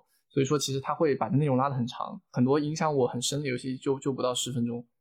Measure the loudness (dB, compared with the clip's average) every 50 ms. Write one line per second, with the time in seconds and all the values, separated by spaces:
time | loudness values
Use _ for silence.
0 | -10 _ _ _ _ _ _ 0 2 2 2 0 0 -2 -4 -4 -4 -4 -2 2
1 | 2 2 2 2 0 2 2 2 4 4 4 2 2 2 0 0 -2 -4 -4 -8
2 | -8 -10 -10 -14 -16 _ 0 2 4 4 4 2 2 0 -2 -2 0 0 2 2
3 | 2 2 0 -2 -4 -2 -4 -2 -2 -2 -4 -4 -4 -6 -8 -4 -2 -2 -2 0
4 | 0 -4 -2 0 0 -2 0 -2 -4 -4 -2 -2 -2 -2 -2 -6 -8 -12 _ _